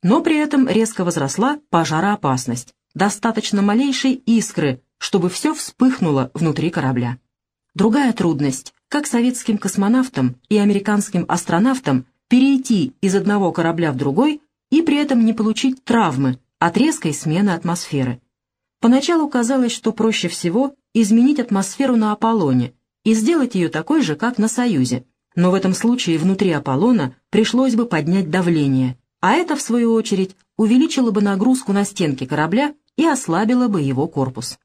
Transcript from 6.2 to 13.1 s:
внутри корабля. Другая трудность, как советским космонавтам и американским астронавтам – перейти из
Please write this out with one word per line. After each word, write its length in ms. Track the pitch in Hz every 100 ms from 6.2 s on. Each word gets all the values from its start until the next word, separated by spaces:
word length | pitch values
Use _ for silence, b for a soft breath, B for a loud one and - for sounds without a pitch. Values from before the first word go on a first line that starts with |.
| 127
внутри 380 | - 160 139 160
корабля. 480 | 170 135 123 120 123 _ _ _ _ _ -
Другая 380 | 202 240 269
трудность, 600 | - 175 147 143 131 - _ _
как 200 | 285 294
советским 500 | 240 240 247 - 208
космонавтам 760 | 190 190 196 247 254 - 127 123 _
и 80 | 208
американским 680 | 202 202 196 208 208 180 170
астронавтам – 800 | 175 - 170 233 262 - 131 127 _ _
перейти 680 | 247 269 269 262 214 147 -
из 140 | 196